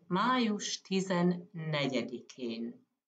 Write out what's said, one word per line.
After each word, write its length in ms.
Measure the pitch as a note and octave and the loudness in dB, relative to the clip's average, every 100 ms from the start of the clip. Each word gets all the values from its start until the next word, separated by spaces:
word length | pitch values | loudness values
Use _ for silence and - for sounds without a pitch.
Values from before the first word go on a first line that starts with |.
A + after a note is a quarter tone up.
| - | -4
május 720 | F3+ A3+ B3+ A3+ G#3 - - | 0 2 4 2 0 -2 -6
tizennegyedikén. 2000 | - F#3+ F#3+ F3+ F3 F3 - E3+ D#3 D3+ C3+ B2 A2+ A#2+ - - A#2+ A2+ A#2 A#2+ _ _ | -2 0 2 4 4 2 -4 -8 -2 0 0 0 -2 -6 -12 -10 -8 -6 -8 -10 _ _